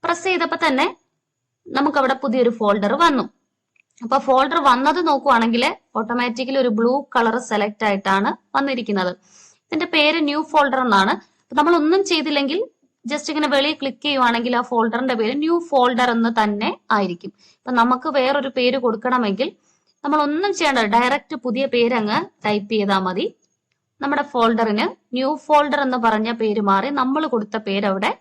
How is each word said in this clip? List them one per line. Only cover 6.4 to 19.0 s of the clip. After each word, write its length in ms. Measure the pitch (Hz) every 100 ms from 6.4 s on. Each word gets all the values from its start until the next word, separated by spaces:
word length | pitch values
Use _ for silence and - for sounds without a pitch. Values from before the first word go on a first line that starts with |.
| 254 269
ഒരു 80 | 247 214
ബ്ലൂ 140 | 233 269 277 254
കളർ 200 | 233 226 240
സെലക്ട് 340 | 208 208 208 214
ആയിട്ടാണ് 420 | 196 196 196 220 - _ 269
വന്നിരിക്കുന്നത്. 560 | 277 254 214 202 180 180 _ _ - _ _
ഇതിന്റെ 220 | 311 339 330
പേര് 240 | 294 330 302
ന്യൂ 120 | 285 311
ഫോൾഡർ 280 | 311 285 262 254
എന്നാണ്. 280 | 196 196 - _ _
അപ്പൊ 120 | _ 254
നമ്മൾ 160 | 294 349
ഒന്നും 200 | 302 381 392
ചെയ്തില്ലെങ്കിൽ 480 | 330 294 285 277 339 523 _ _ _ 233
just 180 | 294 294
ഇങ്ങനെ 180 | 294 302
വെളിയിൽ 220 | 277 285 302
ക്ലിക്ക് 220 | 269 - 294
ചെയ്യുവാണെങ്കിൽ 460 | 277 240 233 240 247
ആ 20 | 247
ഫോൾഡറിന്റെ 440 | 233 226 233 262 240
പേര് 140 | 220 277
ന്യൂ 120 | 311 339 339
ഫോൾഡർ 380 | 277 247 240 247
എന്ന് 160 | 233 226 226
തന്നെ 300 | 214 208 240 403 _ 214
ആയിരിക്കും. 360 | 190 175 196 _ _ _
അപ്പൊ 120 | - 247
നമുക്ക് 280 | 233 254 311 277
വേറൊരു 320 | 254 285 269 262
പേര് 200 | 247 262
കൊടുക്കണമെങ്കിൽ 640 | 247 220